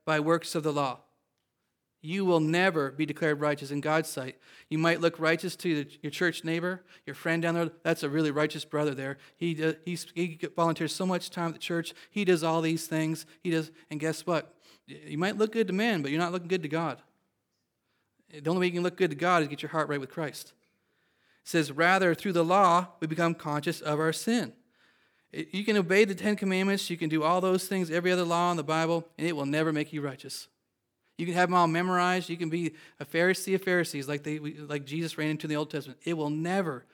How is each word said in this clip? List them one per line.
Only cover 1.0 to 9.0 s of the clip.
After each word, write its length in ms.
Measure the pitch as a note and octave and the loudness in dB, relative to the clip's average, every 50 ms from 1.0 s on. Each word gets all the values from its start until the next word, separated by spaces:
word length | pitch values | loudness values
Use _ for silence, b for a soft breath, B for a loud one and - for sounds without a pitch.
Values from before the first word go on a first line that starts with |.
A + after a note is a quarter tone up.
| _ _ _ _ _ _ _ _ _ _ _ _ _ _ _ _ _ _ _ _ | _ _ _ _ _ _ _ _ _ _ _ _ _ _ _ _ _ _ _ _
You 220 | - D#3 F3 G3 G3 | -10 -6 -2 0 2
will 160 | F#3 F3 E3 | 4 4 4
never 520 | D#3 D3+ E3 F3 F#3 G3 E3+ D#3+ C#3 C3+ | 4 4 4 4 4 4 2 2 0 -2
be 140 | C3 C#3+ D#3 | -2 -2 -4
declared 360 | D3 D3 - E3+ D#3 D3+ C#3+ | -4 -2 0 0 0 0 2
righteous 300 | D3 D3+ D3 C#3+ C#3+ C3+ | 0 0 -2 -2 -4 -6
in 100 | C#3+ C#3+ | -4 -2
God's 260 | C#3 D3+ D#3 D#3+ D#3 | 0 2 2 2 0
sight. 300 | - - C#3+ C3 C3 - B B B B B B - | -2 -6 -8 -8 -10 -12 B B B B B B -4
You 80 | D#3 | -2
might 240 | D#3 D#3+ E3 E3+ D#3+ | 2 2 2 4 4
look 180 | E3+ E3+ E3 - | 2 0 0 2
righteous 380 | D#3+ D#3 E3 D#3+ F#3+ F3+ - | 2 2 2 2 0 -4 -8
to 260 | - - F3+ D#3+ D3 C#3+ | -4 -2 -2 0 -2 -2
the, 140 | C#3+ - - | -6 -10 -12
your 100 | - D3 | -10 -8
church 340 | C#3 - F#3 E3+ D#3+ - - | -4 0 0 0 0 -2 -4
neighbor, 360 | D#3+ E3 E3 E3+ F3+ F#3 F3+ b b b b b | -4 -2 -2 -2 -4 -6 -8 b b b b b
your 80 | - C#3 | -16 -12
friend 280 | - - E3+ E3 E3+ | -6 -2 -2 0 2
down 140 | E3 E3+ E3 | 2 2 2
there. 160 | E3+ E3+ D#3+ - - - | 0 0 -2 -4 -2 0
"That's 200 | E3 E3 - - | 0 0 0 0
a 60 | C#3+ | 0
really 220 | C#3+ D#3+ D#3 D3+ | 0 2 2 2
righteous 320 | C#3 D3 D3+ D3+ - D3+ - | 2 2 0 0 -2 -6 -8
brother 320 | - - D3 D3+ D3 C#3 | -4 -2 -2 0 0 -2
there. 220 | C3 | -4